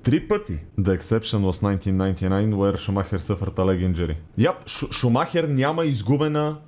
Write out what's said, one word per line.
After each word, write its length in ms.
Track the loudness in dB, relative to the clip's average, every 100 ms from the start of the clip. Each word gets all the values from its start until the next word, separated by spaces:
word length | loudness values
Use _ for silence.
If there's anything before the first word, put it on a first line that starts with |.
Три 260 | 4 2 2
пъти. 300 | -2 -2 -8 -6 -2
The 200 | 0 0
exception 380 | 0 -2 0 0
was 240 | 0 0
nineteen 340 | 0 0 0 0
ninety-nine, 580 | 0 0 0 0 0
where 220 | 2 0 0
Schumacher 420 | -2 -2 -2 -4
suffered 400 | -4 -4 -4 0
a 60 |
leg 300 | 2 2 0
injury. 220 | 0 -2 -4 -6 0
Яп, 300 | 0 0 -10
Шу-, 240 | -8 -6
Шумахер 520 | 0 2 2 2 0
няма 400 | 0 2 2 2
изгубена 720 | 0 0 0 2 2 0 -2 -4